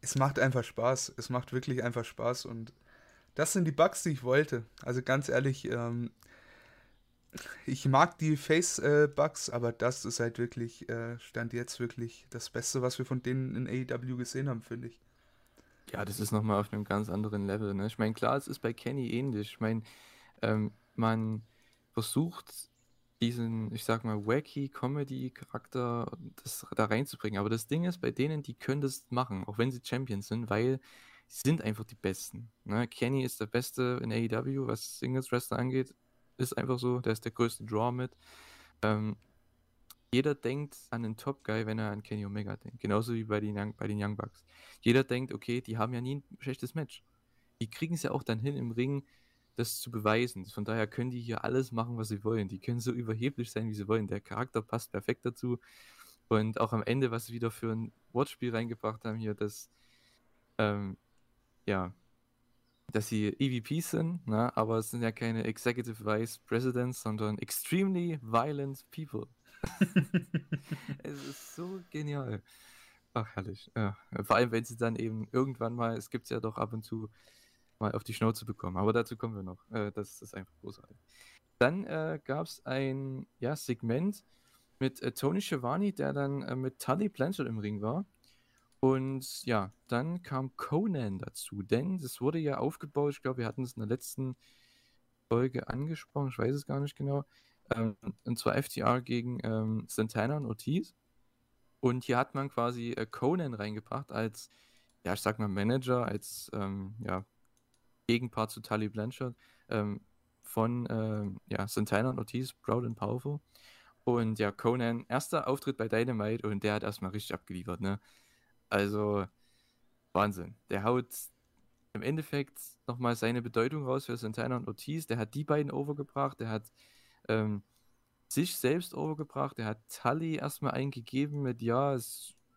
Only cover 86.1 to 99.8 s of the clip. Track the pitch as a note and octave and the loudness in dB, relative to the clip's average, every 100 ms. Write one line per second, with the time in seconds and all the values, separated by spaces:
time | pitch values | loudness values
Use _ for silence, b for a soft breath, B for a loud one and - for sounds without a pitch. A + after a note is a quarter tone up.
86.1 | C#3 C#3 C#3 - B2+ C3 - - D#3 G#3 | 0 0 -2 -2 -2 -2 -4 0 2 2
87.1 | - C#3+ G3 B2 A2 G#2 G#2 G#2+ D3 G3 | 2 0 0 -2 -2 -2 -2 -2 -2 -4
88.1 | _ b b b b b _ C3 C3 C3 | _ b b b b b _ 4 6 2
89.1 | C3+ C3 - - A2+ G2 - _ A#2+ D3+ | -4 -6 -8 0 2 2 -8 _ -2 0
90.1 | F3 F3 C3+ C3 - - D3+ G#3+ E3 A2+ | -4 -4 -4 -4 -6 0 2 2 0 -2
91.1 | F#2+ - - - G2+ F#2+ A2+ D#3 F#3+ C3+ | -4 -6 -10 -10 -8 2 2 2 -2 -4
92.1 | - B2+ E3 D3+ C3+ C3 - D3 C#3+ D3 | -2 0 0 0 0 0 -2 -4 2 2
93.1 | C#3 C3 B2+ A#2 - B2+ - G#2+ B2+ - | 0 -4 -2 -2 -2 -6 -4 -2 -2 -2
94.1 | - C3 B2+ b b b b b b _ | -6 -6 -6 b b b b b b _
95.1 | _ _ A#2 B2+ B2+ - B2 D3 D#3+ - | _ _ 2 4 0 -4 -4 -4 -6 -6
96.1 | - C#3 B2 A2+ C#3+ - C#3 C#3+ - C#3 | -2 -2 0 0 0 -2 -2 -2 -2 -2
97.1 | C#3+ C#3 b b b _ A#2 A2+ G2+ - | -2 -4 b b b _ 0 0 -2 -10
98.1 | - - A#2+ - - C#3 - - B2 B2 | -10 -4 0 2 0 -2 0 4 4 2
99.1 | A#2+ A#2+ B2 A2+ A2 A2 A2 | -2 -2 -2 0 0 0 -2